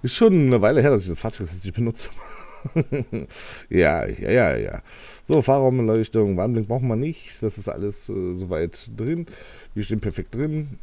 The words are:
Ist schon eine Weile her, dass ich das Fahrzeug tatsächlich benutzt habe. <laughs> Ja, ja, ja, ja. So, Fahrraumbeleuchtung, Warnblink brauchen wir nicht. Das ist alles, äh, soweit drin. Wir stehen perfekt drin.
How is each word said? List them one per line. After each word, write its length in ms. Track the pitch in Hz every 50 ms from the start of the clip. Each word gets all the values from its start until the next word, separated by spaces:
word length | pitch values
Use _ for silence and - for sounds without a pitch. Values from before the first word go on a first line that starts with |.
| -
Ist 100 | 127 -
schon 200 | - 233 226 190
eine 280 | 170 147 127 123 117
Weile 200 | 95 110 143 151
her, 100 | 120 147
dass 100 | 135 104
ich 80 | 90 90
das 120 | 82 -
Fahrzeug 260 | - 110 - - 101
tatsächlich 260 | 80 87 90 92 98 90
benutzt 380 | 113 120 117 113 - - -
habe. 960 | - - - - - - - - - - - - - 170 143 - 143 143 117 -
<laughs> 180 | - 113 69 - - - - - - - - -
Ja, 360 | - 90 85 78 76 82 55
ja, 240 | - - - - -
ja, 280 | 101 127 113 82 67
ja. 240 | 57 52 50 - - - - - - - - - - -
So, 180 | - 151 156
Fahrraumbeleuchtung, 960 | 120 - 135 139 135 131 127 127 117 110 110 113 110 - - 113 107 101 95
Warnblink 300 | 87 92 117 120 113 107
brauchen 220 | 101 117 127 123 127
wir 60 | 113
nicht. 460 | 110 135 160 160 - - - - -
Das 160 | - 107 -
ist 120 | 104 101 -
alles, 380 | - - 95 104 98 - - -
äh, 260 | 101 98 90 92 90
soweit 560 | 92 95 87 90 78 82 85 - - - 117 110
drin. 300 | 107 113 123 165 170 170 - - - - - - - - - -
Wir 100 | - 104
stehen 160 | - 214 -
perfekt 360 | - 107 - - - - -
drin. 420 | 117 143 156 151 156 151 143 117 -